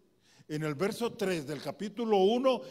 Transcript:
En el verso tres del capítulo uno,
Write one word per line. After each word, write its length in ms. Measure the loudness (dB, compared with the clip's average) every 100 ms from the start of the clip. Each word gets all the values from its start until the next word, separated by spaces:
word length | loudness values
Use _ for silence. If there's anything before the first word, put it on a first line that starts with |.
| _ _ _ _ -8
En 160 | -4
el 100 | -2
verso 400 | -2 -2 -2 -6
tres 320 | -2 -2 -2 -4
del 160 | -8
capítulo 560 | -8 -8 -8 -4 2 6
uno, 440 | 6 4 2 0 -4